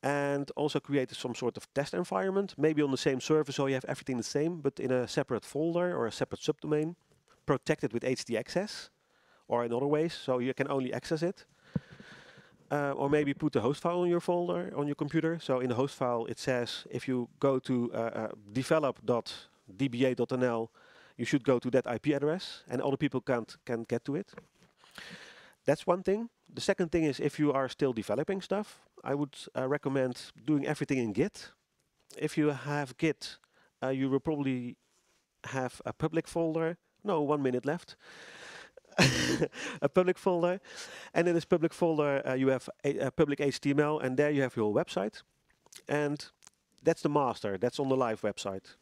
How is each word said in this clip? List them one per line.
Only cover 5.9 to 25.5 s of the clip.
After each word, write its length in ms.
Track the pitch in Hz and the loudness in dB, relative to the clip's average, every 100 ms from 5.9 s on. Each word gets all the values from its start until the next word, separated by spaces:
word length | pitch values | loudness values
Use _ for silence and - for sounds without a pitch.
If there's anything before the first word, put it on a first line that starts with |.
| 175 | 0
or 100 | 117 | -2
a 60 | |
separate 280 | - - - | -2 -4 -4
subdomain, 560 | - 156 151 151 156 175 _ _ _ _ - | -2 -2 0 0 0 -6 _ _ _ _ -2
protected 460 | 139 - 156 131 | -2 2 0 0
with 100 | 117 | -2
H 220 | 123 131 | -2 -2
T 120 | - 113 | -2 -4
access 540 | 120 - 208 - - _ _ _ _ _ _ | -2 -4 -4 -8 -14 _ _ _ _ _ _
or 180 | 120 | -2
in 80 | 120 | 0
other 140 | 117 143 | 0 0
ways, 260 | 151 165 | 0 0
so 280 | - - 127 | -4 -2 0
you 140 | 123 | 0
can 140 | 131 139 | -2 -2
only 240 | 139 127 | 0 -2
access 300 | - - 160 | -4 -4 -2
it. 220 | 170 - - _ _ - - - - - - - - _ _ | -2 -4 -14 _ _ -6 -6 -20 -20 -20 -20 -20 -20 _ _
Uh, 220 | 143 143 139 | -2 -2 -2
or 120 | 139 | 2
maybe 240 | 151 143 | 2 2
put 200 | 139 151 | 0 0
the 80 | 139 | 2
host 200 | 110 147 | 2 0
file 200 | 175 175 | 0 0
on 80 | 175 | 2
your 120 | 175 | 2
folder, 520 | - 175 175 175 - - | 2 0 0 -2 -4 -4
on 100 | 147 | -4
your 100 | 143 | -2
computer. 420 | 147 160 160 170 | 0 0 0 -2
So 200 | - 131 | 0 0
in 80 | 127 | 2
the 60 | |
host 200 | 120 139 | 0 0
file, 320 | - 127 117 113 | 0 0 0 -2
it 120 | - | -6
says 460 | - 127 117 - - | -2 0 0 -6 -8
if 180 | 127 - | -8 -2
you 200 | 127 120 _ | -2 -2 _
go 180 | 139 131 | 2 2
to, 300 | - 127 120 | 0 0 0
uh, 20 | - | -2
uh, 320 | 113 110 110 110 104 | -4 -4 -6 -8 -6
develop 460 | 107 131 160 147 - | -4 2 2 2 -2
dot 280 | 110 120 - - - _ _ 95 | 0 0 0 -12 -16 _ _ -4
D 120 | 135 | -2
B 160 | 120 | 2
A 100 | 131 | 2
dot 180 | 127 120 | 4 0
N 100 | 127 | 2
L, 280 | 127 117 113 _ - - - - | 2 2 -2 _ -20 -20 -20 -8
you 80 | |
should 180 | 120 147 | 0 2
go 160 | 120 123 | 4 4
to 120 | 123 | 4
that 160 | 127 - | 2 2
I 120 | 120 | -2
P 140 | 143 | 0
address, 500 | 139 147 170 - - - | 2 2 -2 -6 -14 -8
and 120 | 123 | -4
other 160 | 139 135 | -2 0
people 240 | 139 131 | 0 -2
can't, 360 | - 120 110 - | 0 -2 -2 -14
can't 240 | - 117 117 | -6 -6 -2
get 160 | 120 | -4
to 100 | - | -2
it. 180 | 143 202 - - _ _ _ - - - - - - - | -6 -6 -16 -20 _ _ _ -20 -20 -18 -18 -18 -20 -20